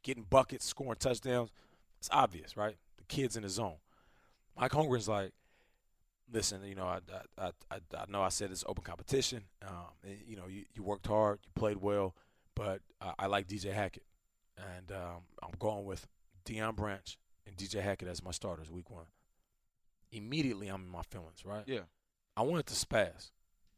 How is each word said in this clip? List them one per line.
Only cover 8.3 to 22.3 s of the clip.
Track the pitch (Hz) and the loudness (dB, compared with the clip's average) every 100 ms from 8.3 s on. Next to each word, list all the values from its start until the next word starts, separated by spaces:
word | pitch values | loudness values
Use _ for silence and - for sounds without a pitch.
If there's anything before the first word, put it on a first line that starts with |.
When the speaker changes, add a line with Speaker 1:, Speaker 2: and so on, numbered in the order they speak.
| - 101 | 2 -2
Speaker 1:
it's | 92 - | -4 -4
open | 101 | -6
competition. | - 87 - 135 - 120 98 - | -6 -10 0 2 2 -2 -10 -16
Um, | 95 87 90 - | -12 -10 -12 -14
and, | 98 101 120 | -14 -12 -12
you | 101 | -12
know, | 90 | -10
you, | 95 - | -10 -12
you | - | -8
worked | 98 101 - | -4 -2 4
hard, | 107 107 101 | 6 6 4
you | - - | -4 2
played | 110 101 | 2 4
well, | 101 101 95 - _ _ _ - | 2 4 2 -2 _ _ _ -4
but | 104 95 - - | -2 -2 -8 -10
I, | 92 - | -8 -2
I | 98 | 2
like | 101 92 | 2 2
D | 101 | -4
J | 98 | -2
Hackett. | 101 95 - - _ _ _ _ - | 0 -2 -4 -20 _ _ _ _ -14
And, | 95 90 92 | -12 -12 -8
um, | 98 87 87 87 - | -8 -8 -10 -14 -14
I'm | 87 - | -12 0
going | 107 104 98 | 0 0 -4
with | 92 - _ _ - - | -8 -10 _ _ -16 -6
Deion | 110 110 104 | -2 0 0
Branch | 104 98 - - _ _ - | 0 -2 -8 -16 _ _ -18
and | 92 | -10
D | 95 | -4
J | 107 | 0
Hackett | 101 95 90 | 0 0 -2
as | 82 | -6
my | 90 | -6
starters | 85 98 82 80 | -4 -4 -6 -8
week | 90 87 | -10 -12
one." | 87 85 _ _ _ _ _ _ _ _ _ - | -16 -16 _ _ _ _ _ _ _ _ _ -14
Immediately, | 113 107 151 139 101 101 | -10 -2 2 2 2 -4
I'm | 95 | -6
in | 90 | -6
my | 87 | -8
feelings, | - 101 82 87 | -8 -10 -12 -14
right? | 95 104 107 | -8 -8 -4
Speaker 2:
Yeah. | 120 87 _ _ _ _ | -6 -8 _ _ _ _